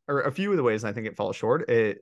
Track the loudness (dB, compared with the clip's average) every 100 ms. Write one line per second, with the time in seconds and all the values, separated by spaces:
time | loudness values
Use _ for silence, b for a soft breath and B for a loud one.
0 | -4 -2 0 -2 0 2 2 0 -2 -6
1 | -8 -4 -4 -2 0 0 2 2 2 -2